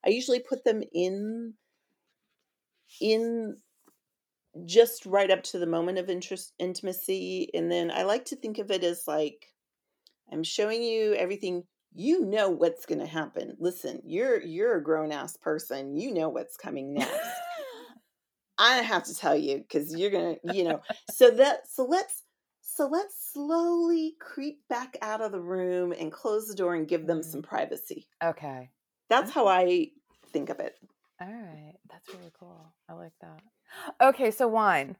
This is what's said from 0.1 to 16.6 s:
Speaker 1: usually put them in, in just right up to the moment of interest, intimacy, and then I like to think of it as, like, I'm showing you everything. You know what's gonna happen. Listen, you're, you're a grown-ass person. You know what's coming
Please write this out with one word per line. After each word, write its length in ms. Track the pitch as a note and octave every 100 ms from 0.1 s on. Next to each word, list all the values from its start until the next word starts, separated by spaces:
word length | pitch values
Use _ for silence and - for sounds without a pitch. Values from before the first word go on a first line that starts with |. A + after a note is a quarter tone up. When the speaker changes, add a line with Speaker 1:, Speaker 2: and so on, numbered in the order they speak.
Speaker 1:
usually 300 | A#3 B3+ B3
put 220 | B3 B3+
them 180 | - A3 -
in, 600 | E3+ F3+ G3 G#3 A3+ A#3 A3 _ _ _ _ _ _ _ _ _ _ _ _ _ -
in 560 | G#3+ A3 A#3 A#3 A3 - _ _ _ _ _ _ _ _ _ -
just 400 | F3 F#3 A#3 - F#3+
right 240 | G3 G3
up 120 | F#3
to 140 | - F3+
the 80 | E3+
moment 320 | E3 F3 F#3+
of 100 | F3+
interest, 440 | F3+ F3+ F#3+ - _
intimacy, 920 | F3+ F3+ G3 - - F#3+ F3+ F#3 -
and 160 | E3+ E3+
then 200 | F3 E3+
I 140 | -
like 200 | F#3 A#3 B3+
to 100 | C4+
think 220 | A3 G#3+
of 120 | G3+
it 140 | F#3+
as, 200 | F3 E3+ -
like, 400 | D3+ D3+ - _ _ _ _ _ _ _ _ _
I'm 100 | D3+
showing 400 | E3 - G#3 A3+
you 320 | A#3 A3+ G#3+
everything. 500 | G#3 F3+ G3+ G3+ F3+ F3 _ _
You 300 | - A3 F4+ G#3
know 240 | G#3+ G3
what's 340 | E3+ E3+ E3
gonna 220 | - D#3 D#3
happen. 500 | D#3 D3+ - - -
Listen, 420 | F3 - C3+ A2+
you're, 360 | - E3+ C4 A3+
you're 340 | E3+ E3 A3+ G3
a 60 |
grown-ass 540 | D3 D#3 D#3 D3 D#3 -
person. 580 | - D#3 - C3+ C#3 C#3+
You 160 | B3
know 160 | F#3+ D#3+
what's 280 | C3 -
coming 360 | -